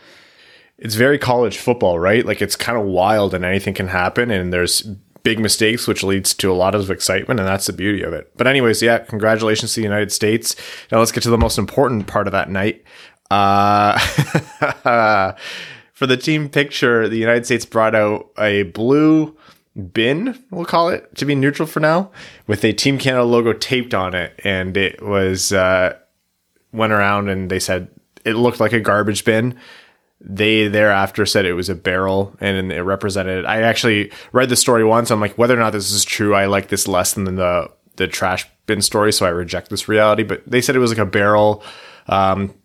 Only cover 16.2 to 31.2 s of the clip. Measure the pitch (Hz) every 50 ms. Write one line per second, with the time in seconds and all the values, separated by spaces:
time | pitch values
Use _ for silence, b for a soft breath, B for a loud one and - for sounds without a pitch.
16.2 | - 160 156 151 151 139 - 151 139 143 - - 135 123 120 113 110 104 113 113
17.2 | 110 113 120 120 117 - 120 113 - - - 113 110 110 110 107 107 104 107 -
18.2 | - - _ - 107 104 101 101 101 87 - 104 110 123 139 147 156 156 156 156
19.2 | 151 156 b b b b b b b _ _ 107 98 90 - 113 110 120 143 170
20.2 | 226 262 233 - _ _ 185 175 170 - - 170 170 175 - - - _ - -
21.2 | 139 143 147 135 135 143 143 - 160 156 - 156 156 156 160 180 196 196 B B
22.2 | B B B B B - 107 - - 113 101 - - 139 139 127 - 135 131 127
23.2 | 120 120 120 120 117 117 107 110 - - 135 123 117 123 117 98 92 92 90 90
24.2 | 85 - - - - 101 95 92 92 92 90 98 98 85 - - - 101 101 98
25.2 | 95 95 95 92 - - 101 95 92 92 92 90 92 87 - - _ _ _ _
26.2 | _ _ _ _ _ _ _ _ _ _ - 110 110 107 107 104 101 101 101 101
27.2 | 101 101 92 95 95 90 95 92 - - 92 90 90 - _ _ _ _ _ -
28.2 | _ 113 110 113 123 123 - - 110 104 117 113 107 110 101 104 104 107 101 -
29.2 | - 117 110 110 117 127 123 B B B B B B B B B B B B _
30.2 | - 98 98 95 107 110 110 110 107 104 101 107 107 107 101 98 98 98 - -